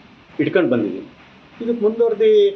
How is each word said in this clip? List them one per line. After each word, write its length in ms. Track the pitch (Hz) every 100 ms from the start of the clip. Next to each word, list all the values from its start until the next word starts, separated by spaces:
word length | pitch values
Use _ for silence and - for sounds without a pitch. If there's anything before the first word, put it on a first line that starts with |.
| - - _ -
ಇಟ್ಕೊಂಡು 300 | 156 185 147
ಬಂದಿದ್ದೀನಿ. 380 | 120 101 92 - - - - - -
ಇದಕ್ಕೆ 220 | 226 226
ಮುಂದುವರೆದು 400 | 208 226 233 208 220 208 202